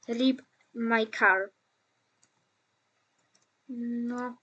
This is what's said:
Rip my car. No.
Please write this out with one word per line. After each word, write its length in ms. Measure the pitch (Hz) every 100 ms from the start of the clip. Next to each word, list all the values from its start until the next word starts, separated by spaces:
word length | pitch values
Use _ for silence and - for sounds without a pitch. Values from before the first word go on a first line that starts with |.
| -
Rip 340 | 233 262 262 - _ _
my 320 | 240 226 226 220
car. 460 | - 208 190 196 _ _ _ _ _ _ _ _ _ _ _ _ _ _ _ _ _ _ _ _ _ _
No. 680 | 240 240 240 240 247 247 247